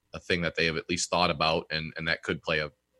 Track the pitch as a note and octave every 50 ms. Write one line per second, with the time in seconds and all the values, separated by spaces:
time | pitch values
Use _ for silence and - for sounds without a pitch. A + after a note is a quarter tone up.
0 | _ _ - E2+ - - G2 F2 F2 E2 - - E2 E2 D#2+ D#2+ - - F2 E2
1 | - - - F2 F2+ F2 E2 C#2+ D#2+ D#2+ E2 E2+ - - D#2 D#2 D#2+ D#2 - -
2 | E2 E2 E2 - - - F#2 D2+ - - E2 D#2 D2+ D2+ - _ _ _ _ _